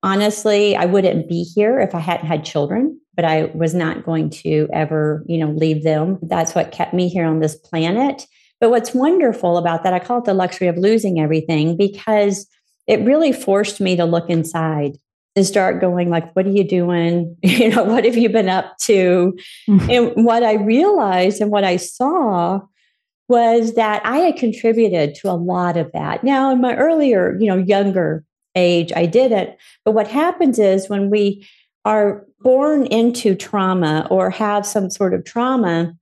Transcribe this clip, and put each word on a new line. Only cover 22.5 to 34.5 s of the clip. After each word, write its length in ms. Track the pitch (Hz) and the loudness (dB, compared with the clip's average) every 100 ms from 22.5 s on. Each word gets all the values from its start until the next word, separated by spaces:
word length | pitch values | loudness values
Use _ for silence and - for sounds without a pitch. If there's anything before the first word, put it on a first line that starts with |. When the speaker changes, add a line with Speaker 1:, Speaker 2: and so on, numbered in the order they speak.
| 196 - _ _ _ _ _ _ | -4 -8 _ _ _ _ _ _
Speaker 1:
was 460 | 240 233 233 226 226 | 2 4 2 2 0
that 260 | 220 208 | 0 -2
I 140 | - 269 | -2 0
had 200 | 349 - | 0 0
contributed 760 | 240 220 233 226 226 175 147 | -2 0 0 2 2 2 -2
to 160 | 151 196 | -2 -4
a 80 | 180 | -4
lot 400 | 175 180 175 170 | -2 -2 -2 -2
of 140 | 165 | -4
that. 300 | 165 - - | -6 -6 -4
Now, 280 | 247 269 269 | 0 0 2
in 80 | 254 | 2
my 160 | 247 - | 0 0
earlier, 640 | 294 320 285 214 180 185 | 0 2 2 2 0 0
you 60 | 214 | 0
know, 120 | 190 | 0
younger 680 | 185 196 202 185 160 160 - _ _ 185 | 2 2 2 0 -2 -4 -8 _ _ 0
age, 360 | 180 175 170 - | 2 2 0 -2
I 100 | 175 | 2
didn't. 460 | 214 262 214 180 - - _ - | 2 2 0 -2 -10 -20 _ -2
But 60 | |
what 160 | 214 208 | 0 0
happens 500 | 240 330 349 320 233 | 0 -2 2 0 4
is 320 | 202 190 190 | 2 2 -2
when 220 | 202 196 | -4 0
we 360 | 208 202 202 - _ _ _ - | 0 0 -2 -12 _ _ _ -2
are 400 | 214 208 202 - _ | 0 0 -2 -12 _
born 480 | 254 254 294 302 262 | 2 2 2 0 0
into 480 | 220 233 240 214 190 | 2 2 2 -2 -2
trauma 720 | - 208 190 185 160 156 - | -2 -2 0 0 0 0 0
or 220 | 190 185 | 0 0
have 340 | 185 214 | -2 -2